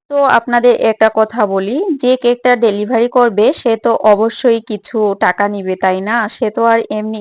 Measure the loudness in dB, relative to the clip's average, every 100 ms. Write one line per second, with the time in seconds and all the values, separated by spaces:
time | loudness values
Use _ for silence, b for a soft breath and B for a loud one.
0 | -6 0 2 2 0 2 2 2 0 2
1 | 0 2 -2 0 -2 -2 -2 -4 -4 -2
2 | 0 2 0 0 0 2 2 0 -2 0
3 | 0 2 2 2 0 0 -2 -2 0 2
4 | 2 2 0 0 0 0 -2 -10 -6 -2
5 | -2 0 -2 0 -2 -2 -6 -2 -2 -2
6 | -2 -4 -4 -4 -4 0 2 2 0 -6
7 | -6 -8